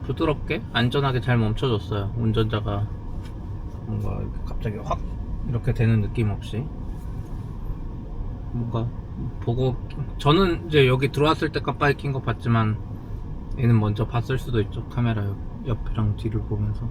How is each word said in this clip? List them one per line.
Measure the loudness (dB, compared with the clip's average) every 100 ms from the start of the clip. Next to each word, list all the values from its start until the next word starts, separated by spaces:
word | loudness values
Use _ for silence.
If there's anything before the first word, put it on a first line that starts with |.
부드럽게 | -4 0 0 0 -2 -4 -2
안전하게 | 0 2 4 2 2
잘 | 2 4
멈춰줬어요. | 4 2 2 0 0 -2 -2 0
운전자가 | 2 4 2 2 0 -2 -2 -4 -6 -6 -6 -8 -8 -8 -8 -8 -4
뭔가 | -2 -2 -2
이렇게 | -4 -4 -4
갑자기 | -2 -4 -4
확 | -4 -4 -4 -6 -6 -4 -2
이렇게 | -2 0
되는 | 2 4 4
느낌 | 2 0 0
없이. | -2 -6 -6 -6 -6 -8 -6 -6 -8 -8 -8 -8 -8 -6 -6 -6 -8 -8 -6 -6 -6 -6
뭔가 | -4 -2 -2 -4 -6 -8 -8 -6 -6
보고, | -4 0 0 0 -6 -6 -6 0
저는 | 4 6 6 2 4
이제 | 6 8
여기 | 6 2
들어왔을 | 4 4 4 2
때 | 0
깜빡이 | -2 2 2 2
킨 | 0
거 | -2
봤지만 | -2 -2 2 4 4 0 -4 -8 -8 -8 -6 -8 -6 2
얘는 | 6 6
먼저 | 6 2 0
봤을 | 0 0 -2
수도 | 2 2
있죠. | 2 -2 -4
카메라 | 0 2 2 -2
옆, | -4 -6 -6 -2
옆이랑 | -2 0 0 2 0
뒤를 | -2 -2
보면서. | -2 -2 0 -2 -4